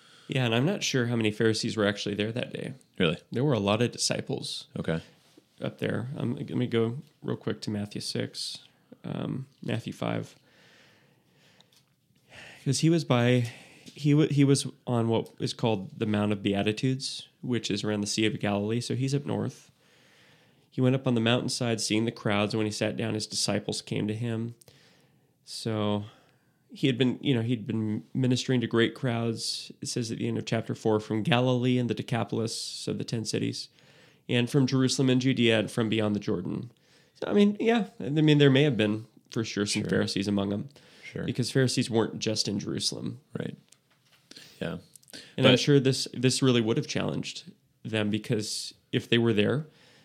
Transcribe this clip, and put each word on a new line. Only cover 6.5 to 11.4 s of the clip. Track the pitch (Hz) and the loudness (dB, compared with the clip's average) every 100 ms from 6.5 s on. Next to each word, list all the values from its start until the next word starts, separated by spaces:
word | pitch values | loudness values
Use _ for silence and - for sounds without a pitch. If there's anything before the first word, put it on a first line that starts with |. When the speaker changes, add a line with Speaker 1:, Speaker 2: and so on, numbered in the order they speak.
Speaker 1:
me | 123 123 | -4 -2
go | 113 113 127 - _ | 0 0 -2 -12 _
real | - 120 | -8 -6
quick | - 107 | -4 -6
to | - | -4
Matthew | 107 101 101 | -6 -6 -8
six, | - 120 113 - - - - _ _ - | -8 -6 -6 -8 -12 -12 -18 _ _ -18
um, | - - - - 131 _ | -10 -8 -6 -6 -10 _
Matthew | - 117 113 | -6 -6 -6
five. | - 113 110 110 - _ _ - _ _ _ _ _ _ _ | -6 -4 -4 -6 -14 _ _ -20 _ _ _ _ _ _ _